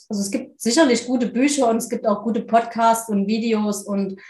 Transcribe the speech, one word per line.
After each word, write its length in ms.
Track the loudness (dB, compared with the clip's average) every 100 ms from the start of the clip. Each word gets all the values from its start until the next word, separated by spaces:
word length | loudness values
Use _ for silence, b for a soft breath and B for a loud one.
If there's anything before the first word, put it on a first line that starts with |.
| -8
Also 120 | -6
es 80 | -4
gibt 300 | -4 -8 -6
sicherlich 460 | 0 4 4 2 0
gute 200 | -2 0
Bücher 420 | 2 2 2 2
und 80 | 2
es 120 | -2
gibt 160 | -4 -2
auch 180 | -2
gute 180 | -2 -4
Podcasts 680 | 2 0 0 2 2 2 0
und 180 | -2 0
Videos 560 | 0 0 0 0 -4
und 360 | -4 -4 -4 -8 B